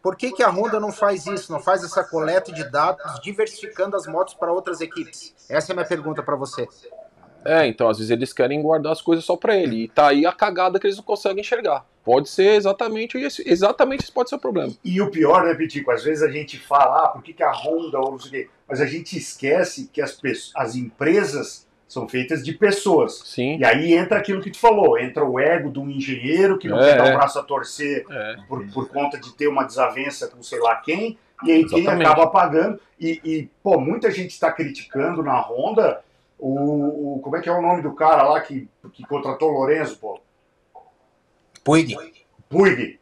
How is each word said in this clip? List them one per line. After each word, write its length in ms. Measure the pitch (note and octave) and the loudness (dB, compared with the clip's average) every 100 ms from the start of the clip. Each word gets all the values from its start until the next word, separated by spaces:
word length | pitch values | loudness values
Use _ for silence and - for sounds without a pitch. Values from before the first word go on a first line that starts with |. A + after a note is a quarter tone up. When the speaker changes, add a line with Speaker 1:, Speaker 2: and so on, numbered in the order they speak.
Speaker 1:
Por 140 | F#3 F#3 | -4 -4
que 140 | B3 | -8
que 100 | - | 2
a 80 | A#3 | 2
Honda 280 | F3+ A3+ G#3+ | 2 -2 -2
não 140 | G#3 | -4
faz 340 | - G3+ F#3+ F3 | -2 0 0 -6
isso? 240 | G3 - | -8 -8
Não 80 | D#3 | -6
faz 240 | - F#3+ | 0 0
essa 220 | F3 - | 0 -4
coleta 480 | - E3 D#3 F3+ F#3 | -2 -2 0 0 -2
de 100 | D#3+ C#3+ | -10 -6
dados, 320 | C#3+ D#3+ F#3 D#3 D3+ | 0 0 -2 -8 -12
diversificando 760 | F#3+ G3+ A3 - G#3 - G3 G3 | -12 -4 -4 -4 -16 -4 -4 -2
as 100 | D#3+ | -4
motos 280 | D#3+ F#3 | -4 -4
pra 180 | - E3+ | -2 -2
outras 300 | F3 F#3 E3 | -2 -4 -8
equipes? 520 | D#3+ E3+ C#3 - - _ _ | -8 -8 -12 -14 -20 _ _
Essa 240 | C#3 D#3 | -4 -2
é 0 | |
a 40 | F3+ | -6
minha 100 | F3 | -4
pergunta 340 | E3+ D3+ C#3+ | -4 -6 -8
pra 140 | C#3 C#3+ | -4 -6
você. 320 | C3+ - A#2 _ - - - _ _ _ | -6 -8 -10 _ -20 -20 -20 _ _ _
Speaker 2:
É, 240 | - D#3+ C#3+ | 0 2 2
então, 220 | A2 A#2+ | 2 0
às 80 | G#2+ | 0
vezes 120 | A2 | 0
eles 200 | A#2 B2+ | -2 -2
querem 300 | - B2+ D3 | -2 0 0
guardar 300 | D3+ D#3+ D3+ | 0 0 0
as 80 | D#3 | -4
coisas 220 | - E3 | 0 0
só 100 | - | 0
pra 220 | F3 - G#3 | -2 2 2
ele. 280 | D#3+ A2+ | 2 -2
E 40 | A#2 | -2
tá 200 | - D3 | 4 6
aí 180 | C#3+ E3 | 6 2
a 60 | |
cagada 460 | - G#3+ F3+ F#3 F#3 | 2 -2 2 0 0
que 80 | G3+ | -2
eles 100 | G3 | -4
não 60 | |
conseguem 360 | - G#3 G3+ F#3+ | -4 -4 -2 -4
enxergar. 460 | G#3 A#3 G3+ C#3 - _ | -4 -4 -2 -4 -6 _
Pode 240 | - B2+ D3 | 2 2 2
ser 260 | - F#3+ | 2 4
exatamente 600 | G#3 G3 G3 A#3 A3 A#3 C4 | 6 2 -2 -2 -4 -6 -6
esse, 260 | C#4 - - | -8 -8 0
exatamente 540 | F3+ G3+ - C4 C4+ | 2 2 2 0 0
esse 80 | - | -6
pode 160 | - B3 | -4 -4
ser 60 | C#4+ | -4
o 20 | |
problema. 340 | C4 F#3+ D3 - | -4 -4 -4 -8
Speaker 3:
E, 120 | F#3 F3+ | -4 -2
e 40 | |
o 100 | G3+ | -2
pior, 320 | E3 D3+ F3+ | 2 6 6
né, 100 | E3+ | 4
Pitico? 360 | D#3+ D#3+ C#3+ C3+ | 0 -4 -4 -2
Às 140 | A#2+ | -2
vezes 180 | D3+ D#3 | 0 0
a 60 | D3+ | 0
gente 280 | C#3+ D3+ - | -2 -10 -14
fala, 460 | - C#3+ C#3 D#3 | 0 4 4 4
"Ah, 40 | D#3+ | 2
por 140 | - | -2
que 100 | - | -16
que 100 | - | -4
a 80 | D3+ | -2
Honda 460 | - D3 E3 E3 C3+ | -2 -4 -4 -4 -4
ou 140 | C#3+ | -4
não 60 | C3+ | -6
sei 100 | C3 | -12
o 160 | C3 | -12
quê?" 60 | - _ _ | -12 _ _
Mas 120 | C3 | -2
a 40 | C#3+ | -2
gente 300 | D#3 E3+ E3+ | -4 -10 -12
esquece 720 | - - C3+ E3 F3 - B2+ | -12 -8 0 2 0 -4 -12
que 120 | - | -6
as 100 | C#3 | -6
pesso-, 400 | - C3+ A2+ - | -4 -6 -6 -8
as 200 | D#3+ A#2+ B2 | -6 -6 -6
empresas 920 | B2 _ D3 F#3+ F3 C#3+ A2+ - _ _ _ | -10 _ 2 2 2 -4 -8 -14 _ _ _
são 220 | - A2+ | -10 -6
feitas 340 | B2+ B2+ D#3 | -6 -4 -6
de 100 | B2+ | -6
pessoas. 680 | D#3+ G#3 G3 G#3 E3 A#2 - - | 0 2 2 4 4 4 -2 -14
Speaker 2:
Sim. 320 | - B2+ D#3 | -6 -4 0
Speaker 3:
E 60 | |
aí 280 | D#3 C#3 E3 | 2 2 4
entra 240 | E3+ F3+ G#3 | 4 4 0
aquilo 220 | G3+ F#3+ | 0 -4
que 80 | F#3+ | -6
tu 80 | - | 2
falou, 400 | A#3 G#3 E3+ A#2 | 4 6 4 4
entra 240 | B2+ - | 0 -2
o 140 | C#3+ B2 | -2 2
ego 320 | C#3+ E3+ C#3+ | 2 2 -2
de 80 | C#3 | -8
um 100 | C#3 | -8
engenheiro 680 | C#3 C3+ B2 B2 E3 G3 F#3+ | -8 -6 -6 -2 2 2 2
que 80 | - | -2
não 120 | G#2 | 4
Speaker 2:
É, 100 | C#3 | 6
Speaker 3:
quer 60 | C#3 | 8
dar 80 | |
o 40 | C3 | 6
Speaker 2:
é. 40 | |
Speaker 3:
braço 260 | C3 C#3 C#3 | 4 2 0
a 40 | |
torcer 640 | C#3 C#3 A2+ - D3 C#3 A2+ | -6 -6 -6 -8 -4 -4 -6
Speaker 2:
É. 260 | C#3 G#2+ A2 G2+ | -10 -10 -10 -10
Speaker 3:
por, 180 | C3 G2+ | -10 -8
por 160 | B2+ C3+ | -8 -6
conta 300 | C#3 C#3+ C#3 | -4 -4 -6
de 140 | B2+ | -16
ter 120 | - D3 | -4 -2
uma 160 | C#3 | 0
desavença 640 | C3 C3 B2+ B2+ C#3 C#3 A#2 | -4 0 -2 -2 -8 -8 -12
com 140 | B2 | -14
sei 160 | A#2+ B2 | -12 -2
lá 160 | A#2 A2+ | 0 0
quem, 420 | - E3+ A3+ A3 _ _ | -2 -4 -4 -10 _ _
e 80 | D#3+ | 4
aí 120 | D#3+ D#3+ | 4 6
quem 140 | E3+ | 2
Speaker 2:
Exatamente. 260 | E3+ F3 D#3+ | 2 2 4
Speaker 3:
acaba 180 | D#3 E3 | 6 4
pagando. 540 | F#3+ F3 D#3 G3+ G3 _ _ | 4 4 2 0 -4 _ _
E, 220 | E3 D#3+ | -6 -6
e, 280 | D#3+ D#3+ C#3 _ | -4 -6 -6 _
pô, 160 | G3+ E3 | 2 2
muita 320 | C3+ A#3 A3+ | 2 0 -2
gente 300 | F3+ F#3 - | -2 -8 -2
tá 100 | E3 | -4
criticando 720 | - D#3 - - C3+ D3+ E3+ | -2 -8 -8 -10 -4 -4 -4
na 160 | C#3+ B2 | -2 -2
Honda 640 | A#2 A#2+ D#3+ - - - _ _ _ _ | -2 -4 -2 2 2 0 _ _ _ _
o, 800 | C3+ C3+ C#3+ D3 C#3+ D3 C#3+ C3+ | -6 -2 0 0 -2 -4 -6 -8
o, 40 | |
como 140 | C3+ D#3+ | -6 -6
é 40 | |
que 80 | F3 | 0
é 40 | |
o 100 | F3 | 0
nome 180 | E3+ F3 | 2 0
do 120 | C#3+ | -2
cara 300 | - D#3 D#3 | 0 4 6
lá 160 | C#3 D#3+ | 6 2
que, 280 | - C#3 A2+ _ - | -2 -10 -12 _ -20
que 140 | _ A#2+ | _ -8
contratou 440 | C#3+ C3+ C3+ D#3 | -6 -4 -2 0
o 100 | C#3+ | 2
Lorenzo, 360 | C3+ D#3 D3 - | 2 2 0 -8
pô? 220 | G#2+ G2 _ _ _ _ _ - _ _ _ _ _ _ _ - | -14 -14 _ _ _ _ _ -20 _ _ _ _ _ _ _ -8
Speaker 1:
Puig. 340 | - D#3+ D3+ G2+ - _ _ _ _ | 2 4 4 -6 -12 _ _ _ _
Speaker 3:
Puig. 500 | D3+ G3 B2 A2 - | 4 4 4 -4 -10